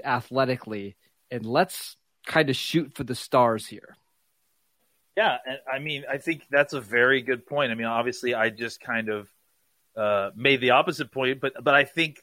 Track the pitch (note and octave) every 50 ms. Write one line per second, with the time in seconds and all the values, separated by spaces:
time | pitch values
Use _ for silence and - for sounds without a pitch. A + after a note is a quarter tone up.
0 | - C#3 B2 A#2 - - B2 C3+ C3+ B2 B2+ A#2+ - A2+ G#2+ G2+ G2+ G2 - _
1 | _ _ _ _ _ _ B2+ A#2+ G#2+ A2 B2 D#3+ F#3 F3+ - - - - - _
2 | _ _ _ _ _ - - D#3+ D#3 C3+ B2+ - - - - E3+ - - - -
3 | C3 A#2 B2 - - - - B2+ B2 A#2 A2+ A2 - - G#2+ G2+ - - - _
4 | _ _ _ _ _ _ _ _ _ _ _ _ _ _ _ _ _ _ _ _
5 | _ _ _ F#3+ A3 F#3+ B2+ - - C3 C3+ C#3 - C3+ C3 C#3 D3 D#3 D3 C#3
6 | C#3+ C#3 C3+ C#3 - E3 D#3+ D3 - _ C#3 C#3+ C#3+ - D3+ C3+ A2+ G2 A#2 A#2+
7 | A#2+ B2+ C3+ C3 A#2+ B2+ B2+ A#2+ - - C#3+ D3 C#3 A#2+ A2+ A2+ A#2 A#2 A2+ A#2
8 | A#2+ B2+ A#2+ - B2+ A#2+ A#2+ A2+ A2+ A2+ G#2+ A2 A#2 A2+ - - - B2+ A#2+ A2+
9 | A2 A2 G#2+ G#2 G2+ - _ _ _ _ _ _ _ _ _ _ _ _ _ A2
10 | G#2+ G#2 G#2 G2+ G2 G2 - G#2+ B2 C#3 C#3 B2 B2 B2 B2 C#3 - F#3 D#3 D#3
11 | D3 - - C3+ C3 B2+ C3+ C3 C#3 C3+ - - A#2+ D3 C#3 C#3+ C#3 - - E3
12 | E3 D#3 C#3+ -